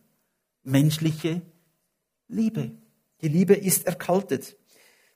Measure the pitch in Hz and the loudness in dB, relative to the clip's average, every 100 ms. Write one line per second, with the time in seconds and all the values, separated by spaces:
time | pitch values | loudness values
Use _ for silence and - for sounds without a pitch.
0 | _ _ _ _ _ _ 131 139 151 - | _ _ _ _ _ _ 0 2 2 2
1 | 160 - 165 175 - _ _ _ _ _ | -4 -4 -6 -6 -10 _ _ _ _ _
2 | _ _ - 190 220 156 127 - _ _ | _ _ -10 -4 -4 -4 -8 -10 _ _
3 | _ _ 160 165 190 196 190 - - 165 | _ _ 0 2 4 4 2 0 -2 -4
4 | - 185 196 135 - - _ _ _ _ | 0 0 0 -6 -8 -20 _ _ _ _
5 | _ | _